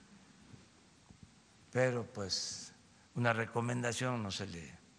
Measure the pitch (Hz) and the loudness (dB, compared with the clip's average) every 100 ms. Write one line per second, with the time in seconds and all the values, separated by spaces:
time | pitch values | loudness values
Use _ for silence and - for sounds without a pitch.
0 | - - - - - - - - - - | -20 -20 -20 -20 -20 -20 -20 -20 -20 -20
1 | - - - - - - - 123 127 120 | -20 -20 -20 -20 -20 -20 -4 2 4 2
2 | 104 107 95 - - - - - - - | -4 -4 -2 -2 -2 -8 -12 -18 -20 -20
3 | - - 120 113 113 120 117 123 120 113 | -8 2 4 4 2 0 0 2 0 2
4 | 127 123 104 87 95 87 73 - - | 0 0 -2 -2 -4 -8 -12 -16 -20